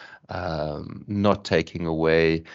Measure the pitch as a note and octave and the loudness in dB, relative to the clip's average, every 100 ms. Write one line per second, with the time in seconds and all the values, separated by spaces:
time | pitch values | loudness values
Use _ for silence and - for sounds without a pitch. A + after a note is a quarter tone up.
0 | - - - F#2 F2+ D#2+ D2+ D2 D#2 - | -20 -20 -12 -8 -6 -4 -6 -6 -10 -12
1 | - G2+ G2+ F#2+ - F2 D#2+ E2+ E2+ D#2+ | -6 0 2 2 2 0 0 -4 -4 0
2 | D#2+ E2 E2 E2 E2 | 2 4 4 2 -4